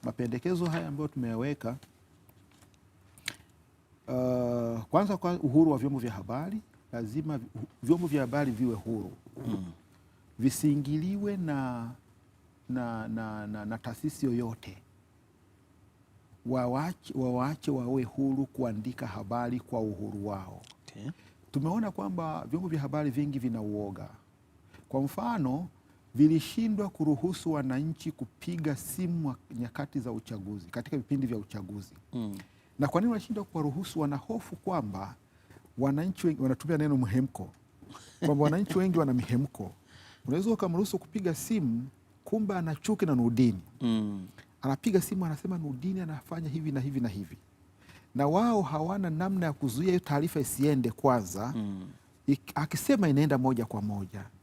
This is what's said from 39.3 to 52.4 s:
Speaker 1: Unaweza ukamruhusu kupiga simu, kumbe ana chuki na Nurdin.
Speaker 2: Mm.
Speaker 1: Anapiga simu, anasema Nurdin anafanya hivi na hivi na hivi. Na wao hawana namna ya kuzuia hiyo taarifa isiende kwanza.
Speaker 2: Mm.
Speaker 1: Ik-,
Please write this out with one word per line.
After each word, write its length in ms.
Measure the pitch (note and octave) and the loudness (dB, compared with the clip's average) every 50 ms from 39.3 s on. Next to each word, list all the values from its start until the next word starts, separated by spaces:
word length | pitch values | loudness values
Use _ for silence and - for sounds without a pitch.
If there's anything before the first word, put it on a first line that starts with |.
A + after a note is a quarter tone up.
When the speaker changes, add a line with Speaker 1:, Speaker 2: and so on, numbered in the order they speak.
| A#2+ A#2+ C#3 C#3 - - G#2 F2+ - - - - - - - - - - _ - | 2 2 2 0 -4 -8 -10 -10 -10 -16 -20 -20 -20 -20 -20 -20 -20 -14 _ 0
Speaker 1:
Unaweza 240 | B2+ E3 G3 A3 | 0 0 2 2
ukamruhusu 480 | A3+ G#3+ - F3+ E3 F3 G#3 G3 - F#3 | 2 2 2 0 2 2 0 0 0 -4
kupiga 360 | - - - A3 G3 F3+ D#3+ | -6 -4 -8 -2 0 0 -2
simu, 520 | - - - A3+ A3 D#3+ B2 A2+ A#2 B2 C3+ - - _ _ - _ _ | -2 -2 0 0 2 2 2 0 0 -2 -6 -12 -18 _ _ -20 _ _
kumbe 300 | - - A3 G#3+ G3 G3+ | -2 0 0 0 0 0
ana 200 | F#3 E3+ D#3+ D#3 | 0 0 -2 -2
chuki 300 | - - - G#3+ F#3+ - | -2 0 0 2 2 4
na 100 | F3 C#3+ | 4 6
Nurdin. 400 | B2 A#2+ A#2 A#2 A#2 C3 A#2+ G#2 F#2 E2+ - - - | 6 6 6 8 8 6 6 6 2 -4 -12 -10 -2
Speaker 2:
Mm. 460 | C3+ A#2+ A2+ A2 G#2+ G#2 G2+ G2 F#2 F2+ - - - _ - _ | 0 2 2 2 2 0 -2 -6 -8 -10 -14 -20 -20 _ -20 _
Speaker 1:
Anapiga 400 | - C3+ C3+ C#3 - A#3 G3 F#3 | -2 -2 -2 0 0 4 4 4
simu, 240 | - - G#3 F#3 F3+ | 2 2 -2 -2 -2
anasema 320 | E3 D#3 C#3+ - - F#3 F3 | -2 -4 -4 -4 -4 -4 -4
Nurdin 420 | D#3+ D3 C3+ B2 C3+ F#3 F#3+ F#3 | -4 -6 -6 -4 -4 -4 -4 -2
anafanya 500 | F#3 D#3+ D#3 C#3 - - F3 E3 E3 D#3 | -4 -6 -6 -8 -8 -8 -8 -6 -4 -4
hivi 220 | C3 D#3+ D#3 D#3 | -4 -2 -2 -2
na 80 | C#3 C#3 | -2 0
hivi 200 | B2+ C#3 C#3 C3+ | -2 -2 0 0
na 100 | A#2+ A#2 | -2 -2
hivi. 280 | F#2+ G2 G2 E2+ - - - - _ _ - - _ _ - - - - - _ _ | -2 -4 -8 -8 -10 -18 -18 -20 _ _ -20 -20 _ _ -20 -20 -20 -20 -20 _ _
Na 120 | B2 C#3 C#3+ | 2 2 4
wao 340 | D#3 F#3+ A3+ A#3+ A#3 G#3+ | 4 4 4 4 4 2
hawana 480 | F#3 C3+ D3 D#3 D#3 E3+ G3 G3+ F#3+ F3 | 2 2 0 -2 -2 -2 -2 -2 -2 -2
namna 360 | D#3+ D#3 F3+ F#3+ G3 F#3 F3 | 0 0 0 0 0 0 0
ya 80 | D#3+ C#3 | 0 0
kuzuia 340 | - - C3 A2 B2+ E3 F#3+ | 0 -2 -2 0 2 2 4
hiyo 120 | F3+ F3+ | 4 2
taarifa 400 | F3+ - D3 C#3+ D3+ D#3+ - D#3 | 2 2 0 2 2 2 0 0
isiende 520 | C#3 - - - C3+ D3 D3 C3+ A#2+ A#2 | -2 -2 0 2 4 4 4 4 2 0
kwanza. 640 | G#2+ - - C#3+ B2+ A#2+ G2+ F2 F2 G2+ G#2+ B2 C#3 | -2 4 4 6 6 6 2 -2 -6 -6 -6 -4 -4
Speaker 2:
Mm. 320 | A2+ G#2+ G2+ G2 F#2+ F#2 F#2+ - - _ - _ - _ - | -4 -4 -4 -6 -8 -10 -12 -16 -20 _ -20 _ -10 _ 2
Speaker 1:
Ik-, 240 | C#3+ C#3+ | 2 2